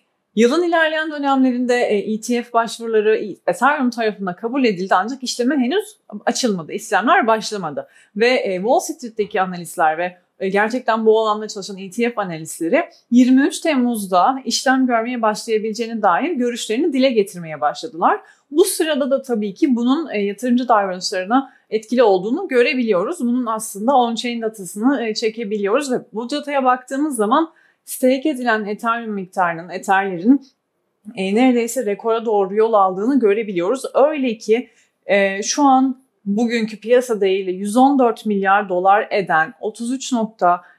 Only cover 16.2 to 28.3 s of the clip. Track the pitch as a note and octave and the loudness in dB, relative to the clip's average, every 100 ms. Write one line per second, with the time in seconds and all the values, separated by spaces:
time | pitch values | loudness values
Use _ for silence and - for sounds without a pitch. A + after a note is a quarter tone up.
16.2 | D4+ C#4 A#3+ A#3+ - A3+ E4+ C4 C4+ A3+ | 0 -2 -2 -4 -4 -2 0 2 2 2
17.2 | G3 F3+ E3 D3 - - D#3+ D#3+ A#3 G#4 | -2 -4 -12 -4 -4 -4 -10 0 0 0
18.2 | - _ - D4 G#4 - D#4+ C#4 C4+ C4+ | -4 _ -2 2 2 2 0 0 0 -2
19.2 | C4+ A3+ G#3 F#3+ D4 A#3 B3 D4+ C#4+ G#3+ | -2 -2 -4 0 0 2 2 0 0 -2
20.2 | G3+ G3+ B3 B3 B3 G#3+ G3 F3+ F3+ F#3+ | -2 -2 0 0 2 2 2 -4 -6 -4
21.2 | F#3 C4 C4+ _ - A3 - B3 A3+ F#3+ | 0 0 0 _ -6 -6 -2 2 4 4
22.2 | G3+ D#4 F#4 B3+ C4 C4 A3+ F3+ A3+ F4 | 0 -4 0 2 2 2 0 0 -2 -4
23.2 | A#3+ B3+ A3+ A3 A3 G3 A3+ C4+ A#3 A3+ | -2 -2 -2 -4 -6 -6 2 2 2 -2
24.2 | A#3+ A#3 A3 A3 F3+ G#3 B3 C4+ A3+ G#3+ | -6 -4 -6 -8 -12 -2 0 0 -2 -4
25.2 | A3+ A3+ G#3 G#3+ G3 C4 C#4 A#3+ - G3+ | -4 -4 -6 -4 0 -2 -2 -6 -6 -10
26.2 | A#3+ D4 C#4 C#4+ B3+ B3+ - C4+ D4+ A#3 | -6 -6 -4 0 2 0 -2 -4 -2 0
27.2 | G#3 C#4+ E4 _ _ _ - - B3+ C4 | 2 2 0 _ _ _ -16 0 0 2
28.2 | D#4 | -2